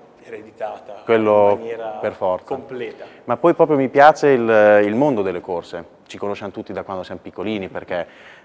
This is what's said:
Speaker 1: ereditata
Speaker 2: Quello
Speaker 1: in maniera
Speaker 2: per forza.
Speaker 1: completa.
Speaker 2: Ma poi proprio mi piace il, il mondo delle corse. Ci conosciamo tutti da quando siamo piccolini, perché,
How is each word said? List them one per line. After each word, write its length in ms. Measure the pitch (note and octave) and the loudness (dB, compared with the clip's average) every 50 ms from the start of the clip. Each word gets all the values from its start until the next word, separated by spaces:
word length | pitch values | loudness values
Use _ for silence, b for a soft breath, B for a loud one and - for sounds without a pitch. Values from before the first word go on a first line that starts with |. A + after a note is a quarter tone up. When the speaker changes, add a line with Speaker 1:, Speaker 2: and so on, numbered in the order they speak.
| - _ _ _ - | -20 _ _ _ -20
Speaker 1:
ereditata 760 | - A#2 G#2+ G#2 A2 G#2+ - A2 G#2+ G#2 G2+ - - G2+ G2 - | -18 -18 -18 -18 -20 -16 -12 -12 -12 -12 -14 -18 -20 -20 -14 -4
Speaker 2:
Quello 460 | - A#2 A2+ A2 G#2+ G#2 G#2 G2+ G2+ G#2 | 0 0 0 2 4 4 4 4 4 2
Speaker 1:
in 60 | A2 | 0
maniera 300 | A2+ A#2 A#2 A2+ A2+ A2 A2 A2 | -4 -10 -12 -10 -10 -10 -10 -8
Speaker 2:
per 140 | A2 G#2+ - | -8 -8 -8
forza. 320 | - A2 F#2+ A2 - - | -4 -4 -4 -4 -4 -6
Speaker 1:
completa. 580 | - C#3 B2+ B2 - C3 B2 A#2 G#2+ - - - B B B B | -10 -12 -12 -10 -14 -12 -12 -12 -12 -14 -16 -20 B B B B
Speaker 2:
Ma 120 | - A#2+ | -6 -4
poi 160 | - - F3 E3 | 0 2 0 2
proprio 220 | - E3 D3 D3+ | 2 2 2 2
mi 120 | C3+ C3+ A#2+ | 0 0 0
piace 400 | - C#3 C#3 D3+ D3+ - - C#3+ | 4 8 8 8 8 6 4 2
il, 520 | C#3 A#2+ A#2 A2+ A2+ G#2+ G#2 G#2 G#2 G#2 G#2 | 4 4 2 2 4 6 6 6 6 6 4
il 100 | G#2 G#2+ | 2 0
mondo 260 | A#2+ D3 D3+ C3 G#2+ | 0 0 0 0 -2
delle 200 | F#2+ F#2+ F2+ F2 | -2 -4 -4 -6
corse. 520 | - - F2+ E2+ E2 - - E2+ E2+ - _ _ _ | -8 -8 -10 -10 -10 -10 -14 -14 -14 -16 _ _ _
Ci 100 | - - | -20 -16
conosciamo 360 | F#2+ G#2 G2+ G2+ - G#2+ G2 - | -12 -10 -10 -10 -10 -12 -14 -12
tutti 200 | A2 G#2+ - G2 | -12 -12 -10 -10
da 100 | F#2 F2+ | -10 -10
quando 180 | - G2 F#2 F2+ | -10 -10 -12 -10
siamo 180 | - G2 F2 - | -12 -14 -16 -16
piccolini, 460 | F#2 - - F#2 G#2 A2 G2+ F#2+ F2 | -18 -12 -10 -8 -6 -6 -6 -8 -8
perché, 380 | - F2+ - - F#2+ F2 E2 B B B B B B B | -12 -14 -10 -8 -8 -8 -8 B B B B B B B